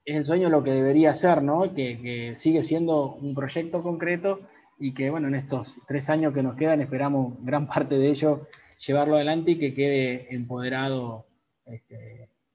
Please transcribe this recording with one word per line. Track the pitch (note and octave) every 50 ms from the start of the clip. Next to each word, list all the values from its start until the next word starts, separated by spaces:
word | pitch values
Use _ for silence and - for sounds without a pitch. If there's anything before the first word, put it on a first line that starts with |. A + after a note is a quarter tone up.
| _
es | D3 D3+
el | D3+ C#3+
sueño | C#3+ E3 F#3 F#3
de | F3
lo | D#3+ D3 C3+
que | C3+
debería | C3+ C3+ C3+ C3+ C#3 D#3 D#3+ D3+ -
ser, | - F#3+ F3+ E3+ D3+ C#3
¿no? | C#3+ D3+ E3+ F#3+ F3+
Que, | F3+ D3 C3 B2 A#2+ A2+
que | A#2+ A#2+ A#2+ A#2+ A#2 A#2+ A#2
sigue | - - D#3 D#3+ D#3 C3+
siendo | - D#3+ E3 E3+ E3 D#3+ D3 C#3 C3 -
un | - C#3 C#3+ C3+
proyecto | C#3 C3+ C3 - E3+ E3 E3 F3 E3+ E3
concreto | F3 E3+ D#3+ E3+ E3+ F3 F3 F3+ G3 G3 G3 G3 - - - _ _ _ _
y | C#3 C3 C3
que, | C#3 C3+ C#3
bueno, | D#3 E3 D3 C3+
en | C#3
estos | C3 C3+ - C#3 B2 A2 - - - -
tres | - C#3 C#3+ C#3 D#3+
años | D#3 D#3+ D#3+ D3 C3+
que | C#3
nos | C3 C3 B2
quedan | C3 D#3 D#3+ D#3+ D3
esperamos | C3+ C3+ C3+ C3 C#3 C#3+ C#3+ C3+ C3 B2 A#2+ - B2
gran | B2+ C#3+ D3 D3+ -
parte | - - C#3 C3+ C#3+ C3+
de | C3+ D3
ello | D3 C#3+ D#3 D3+ D3 C#3+ C#3+ - - - - - - _ -
llevarlo | - C#3 C#3+ D3 D3+ D3+
adelante | D3 C#3+ D3+ D#3+ E3 E3 F3
y | E3+ E3
que | D3+ C3+ B2+
quede | C3+ C#3 C#3+ C#3 C3+ C3 B2+ B2 B2+ B2+ - B2+
empoderado, | B2 A#2+ A#2+ B2+ B2 B2 B2+ C3 C3 C3+ C3+ C3+ C3 B2 A#2 A2+ A2 - _ _ _ _ _ _ _ _
este, | B2 A#2 A#2 - _ A2+ A2 A2+ A2 A2+ A2+ A2+ - _ _ _ _